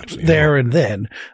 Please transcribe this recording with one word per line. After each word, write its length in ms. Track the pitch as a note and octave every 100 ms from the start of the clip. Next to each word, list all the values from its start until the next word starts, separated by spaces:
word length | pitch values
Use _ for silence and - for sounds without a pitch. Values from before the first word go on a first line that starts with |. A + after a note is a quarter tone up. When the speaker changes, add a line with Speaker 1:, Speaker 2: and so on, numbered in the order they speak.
Speaker 1:
Absolutely 260 | - - D#3+
Speaker 2:
there 300 | D#3+ D3+ C#3+
Speaker 1:
not. 40 |
Speaker 2:
and 120 | A#2+
then. 360 | D3+ C3 G2+ A2 - -